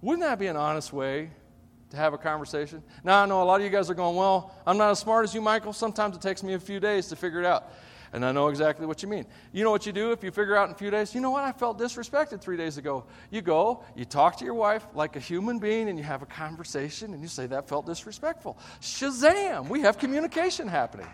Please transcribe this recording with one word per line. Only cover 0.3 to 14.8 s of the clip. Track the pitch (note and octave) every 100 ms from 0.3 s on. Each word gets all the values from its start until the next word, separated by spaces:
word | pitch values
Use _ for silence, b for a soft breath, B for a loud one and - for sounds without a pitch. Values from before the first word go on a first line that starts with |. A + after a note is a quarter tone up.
| A#3
be | G3
an | D#3
honest | D3+ D#3 D3
way | C#3+ C3+ C#3 D#3+ D3+ _ _ - _ -
to | C#3+
have | D#3
a | D3
conversation? | D#3+ D#3 C#3+ D3+ D3 D#3+ - B F3
Now, | G3
I | G3+
know | F#3+
a | F3+
lot | F#3+
of |
you | G3+
guys | G3+ F3
are |
going, | F3 F3+ F3
"Well, | F#3+ F#3+ F3+ B -
I'm | G3
not | G#3
as | G3+
smart | G#3+ A3+
as | A3
you, | G3+
Michael. | G#3+ A3 G#3+
Sometimes | G#3 A3+ G#3+ G#3 F3
it |
takes | G3 F#3
me | F#3+ F#3+
a |
few | F#3 G3
days | G3+ G3+ F3+
to | D#3
figure | F3+ E3
it | F3+
out." | E3 - B B B B
And | - B2+
I |
know | C3+ D3
exactly | C#3+ D3+ D3 D#3
what | D#3
you | G3
mean. | G#3 B2+ B B
You | F#3+
know | A3
what | G#3 G#3
you |
do | G3 A3
if | A#3
you | F#3+
figure | G3 G#3 G#3
out | G3+
in | E3
a |
few | G3+
days? | G#3 G#3 B3
"You |
know | C4
what? | C4+ C#4
I |
felt | B3 B3 G#3
disrespected | A#3+ A#3+ A#3 C#4+ D4+ G#3
three | - F3
days | E3 C#3+
ago." | C#3+ C3+ A#2+ B B
You | G#3
go, | F3 D#3 G#3 B3 B -
you |
talk | B2 C#3+ D#3 -
to | B3
your |
wife | A#3 G#3 A3